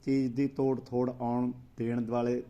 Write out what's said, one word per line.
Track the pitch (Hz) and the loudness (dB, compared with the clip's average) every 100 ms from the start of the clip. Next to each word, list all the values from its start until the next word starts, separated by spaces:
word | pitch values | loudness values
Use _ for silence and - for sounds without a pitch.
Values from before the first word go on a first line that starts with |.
| - | 2
ਚੀਜ਼ | 135 131 120 | 2 2 0
ਦੀ | 139 | -2
ਤੋੜ | 139 135 127 | 2 0 0
ਥੋੜ | - 120 123 123 | -2 0 0 0
ਆਉਣ | 120 120 123 123 - - | -2 0 0 -4 -14 -4
ਦੇਣ | 117 120 117 | -2 0 0
ਵਾਲੇ | 120 120 123 | 2 2 0